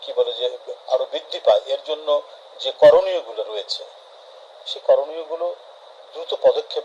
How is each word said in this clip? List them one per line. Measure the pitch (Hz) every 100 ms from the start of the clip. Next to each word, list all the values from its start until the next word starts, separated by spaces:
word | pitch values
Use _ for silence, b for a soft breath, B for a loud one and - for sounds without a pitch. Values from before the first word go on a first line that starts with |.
কি | -
বলে, | 123 123
যে | 120 123 - - - -
আরো | - 131
বৃদ্ধি | 196 - 185
পায়, | - 107 135
এর | 139
জন্য | - 151 156 - - - - -
যে | 135
করণীয়গুলো | - 196 180 190 175 - 110
রয়েছে, | 107 107 - - - - - - - - - - -
সেই | -
করণীয়গুলো | - 135 143 165 160 165 175 - - - - - -
দ্রুত | - -
পদক্ষেপ | - 135 113 - 117